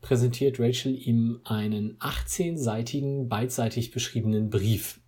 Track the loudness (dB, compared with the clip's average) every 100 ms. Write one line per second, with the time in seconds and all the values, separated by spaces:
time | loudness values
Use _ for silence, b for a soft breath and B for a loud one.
0 | 2 2 2 4 2 4 2 2 -2 -2
1 | 2 4 4 -2 -4 -2 0 -2 -4 -6
2 | -6 -4 -4 -2 -2 0 -2 -2 -2 -2
3 | -2 -2 -2 -2 -2 0 -2 0 -4 -4
4 | -4 -2 0 2 2 2 2 0 -2 -12